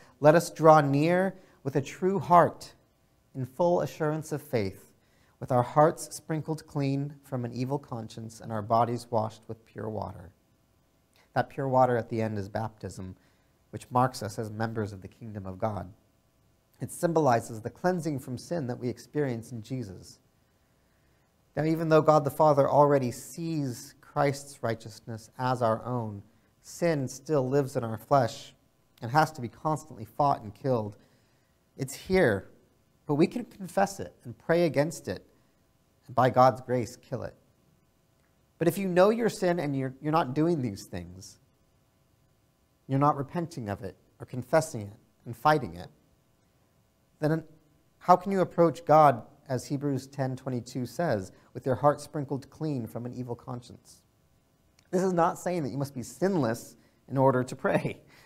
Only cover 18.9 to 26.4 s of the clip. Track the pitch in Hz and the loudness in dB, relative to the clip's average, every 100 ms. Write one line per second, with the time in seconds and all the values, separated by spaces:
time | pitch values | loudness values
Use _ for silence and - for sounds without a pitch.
18.9 | 110 - 151 143 113 110 123 104 131 104 | -8 -6 -4 -2 -4 -10 -14 -10 -8 -8
19.9 | 90 87 - _ _ _ _ _ _ _ | -12 -18 -20 _ _ _ _ _ _ _
20.9 | _ _ _ _ _ _ - 156 160 165 | _ _ _ _ _ _ -4 -2 -2 4
21.9 | 156 151 151 143 - 156 143 135 135 147 | 6 8 4 4 4 6 6 4 6 6
22.9 | 143 123 120 - - 165 160 139 117 - | 4 2 -6 -12 -10 -4 -4 -4 -6 -14
23.9 | - - 147 143 139 - - 113 113 110 | -20 -10 0 0 0 -10 -8 -6 -6 -10
24.9 | - - 113 - - 127 127 117 113 113 | -18 -14 -14 -14 -6 -2 0 0 0 -2
25.9 | 123 110 101 - _ | -6 -6 -10 -16 _